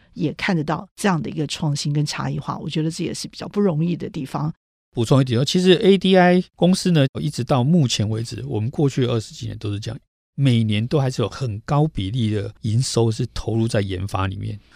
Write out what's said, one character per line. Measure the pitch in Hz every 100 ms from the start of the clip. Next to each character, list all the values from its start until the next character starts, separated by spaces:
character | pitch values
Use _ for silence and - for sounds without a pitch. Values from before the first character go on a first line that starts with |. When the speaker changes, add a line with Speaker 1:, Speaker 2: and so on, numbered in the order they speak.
| _
Speaker 1:
也 | - 160
看 | - - 175
得 |
到 | 151 160 196 -
这 | 208
样 | 170
的 | 117
一 |
个 | 160 -
创 | - 160 143
新 | 151
跟 | 147 151
差 | - 135
异 | 143
化， | - -
我 | 202
觉 | 160
得 | 156
这 | 165
也 | 170
是 | - -
比 | -
较 | 202
不 | -
容 | 202 147
易 | 170 156
的 | -
地 | - 131
方。 | 147 151 - _ _ _
Speaker 2:
补 | -
充 | 117 135
一 | 135
点 | 117
哦， |
其 | 139 180
实 | 185
A | 196 202 196
D | 185 185
I | 180 180 180 -
公 | 175
司 | 185 185
呢， | 165 135 -
一 | 151
直 | -
到 | 120 139 123
目 | 180 131
前 | - 107
为 | 110
止， | 117 110 135
我 | 117
们 | 107
过 | - 143
去 | 135 123
二 | 120
十 | 107
几 | - 110
年 | 104
都 | 107
是 | 101
这 | 113
样， | 113 _ _ _ -
每 | 139 120
年 | 110 104 117
都 | 156
还 | 135
是 | 123
有 | 107
很 | - 131 104 -
高 | 147 156
比 | - 95
例 | 127 110
的 | 104 104 -
营 | 113 110
收 | 131 - 117
是 | 110 120
投 | - - 110
入 | 113
在 | 113
研 | 98 92 98
发 | 95 95
里 | 98
面。 | 107 104 _